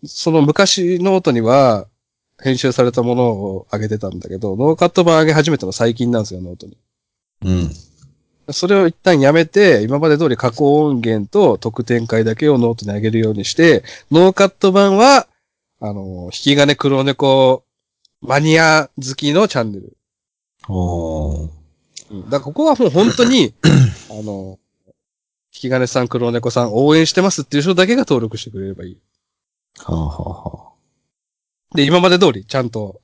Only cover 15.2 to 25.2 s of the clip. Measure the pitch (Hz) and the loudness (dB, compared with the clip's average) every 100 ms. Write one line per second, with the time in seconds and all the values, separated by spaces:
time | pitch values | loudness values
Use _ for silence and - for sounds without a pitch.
15.2 | - _ _ _ _ _ 107 101 95 90 | 2 _ _ _ _ _ -12 -10 -12 -14
16.2 | 90 - - 143 143 143 143 135 135 135 | -14 -4 0 4 4 2 0 0 -2 0
17.2 | 143 135 131 131 _ _ _ _ _ _ | 2 4 4 2 _ _ _ _ _ _
18.2 | - 135 156 160 160 156 143 - 131 135 | -2 0 2 4 4 2 0 -10 -12 -6
19.2 | 143 151 214 139 113 101 101 _ _ _ | -2 0 0 -2 -6 -8 -18 _ _ _
20.2 | _ _ _ _ - 95 90 85 82 78 | _ _ _ _ -8 -4 -4 -4 -6 -6
21.2 | 76 71 78 76 _ _ _ - _ 104 | -6 -8 -10 -16 _ _ _ -20 _ -18
22.2 | 90 139 135 151 311 254 226 143 226 - | -8 -8 -8 -2 0 2 0 2 0 2
23.2 | 240 262 131 - 156 147 127 - - 110 | 0 2 0 0 2 4 2 0 -14 -14
24.2 | 107 101 95 95 _ _ 92 _ _ _ | -10 -10 -12 -18 _ _ _ _ _ _